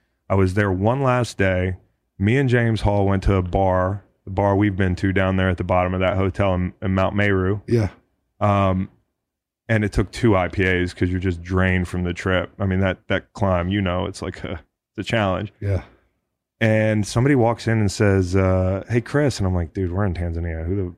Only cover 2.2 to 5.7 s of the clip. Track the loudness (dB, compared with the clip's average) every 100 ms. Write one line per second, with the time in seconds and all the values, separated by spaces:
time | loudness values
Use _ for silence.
2.2 | 0 2 2 2 2 0 0 2 2 2
3.2 | 2 2 2 0 2 2 0 -4 _ _
4.2 | -8 -2 2 2 2 2 0 0 0 0
5.2 | 0 2 0 0 0